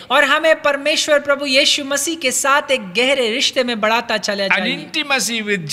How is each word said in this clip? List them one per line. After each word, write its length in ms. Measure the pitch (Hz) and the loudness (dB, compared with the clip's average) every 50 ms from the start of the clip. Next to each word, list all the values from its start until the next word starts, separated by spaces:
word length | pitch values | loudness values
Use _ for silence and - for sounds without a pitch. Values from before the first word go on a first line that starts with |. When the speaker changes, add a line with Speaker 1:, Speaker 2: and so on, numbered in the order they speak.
| - - | -4 0
Speaker 1:
और 140 | 247 294 285 | 2 2 4
हमें 380 | 262 285 311 320 320 311 311 | 4 2 2 4 4 2 4
परमेश्वर 560 | 311 294 277 277 277 294 311 - - 311 294 285 | 2 0 0 0 0 0 0 0 2 2 2 2
प्रभु 280 | 294 285 285 269 294 | 2 0 0 0 0
यीशु 380 | 277 262 269 302 285 - 294 285 | 2 2 4 4 4 2 0 -2
मसीह 320 | 277 285 277 - 339 320 | -4 -4 -2 -2 -4 -6
के 160 | 320 - 254 | -4 -4 -2
साथ 380 | - - - 269 277 294 285 - | -2 0 0 2 2 2 2 0
एक 100 | 269 240 | -2 -2
गहरे 500 | 208 185 175 226 247 262 285 - 240 214 | -2 -4 -2 0 2 2 2 2 0 0
रिश्ते 340 | 220 277 - - - 277 247 | 0 0 -2 -2 0 -2 -2
में 160 | 247 240 208 | -2 -2 -2
बढ़ाता 360 | 214 214 226 240 233 - 220 | 0 0 0 0 0 -2 -4
चला 280 | 214 - - 202 202 196 | -2 -2 -4 -4 -2 0
Speaker 2:
And 140 | 196 190 196 | 2 2 2
Speaker 1:
जाए। 280 | 190 240 269 285 311 | 2 -2 -4 -4 -8
Speaker 2:
intimacy 560 | - - 311 294 285 277 254 190 214 233 226 | -6 -6 -6 -2 -2 -2 -2 -2 -2 -4 -4
with 240 | 214 208 202 190 160 143 | -2 -2 -4 -4 -4 -4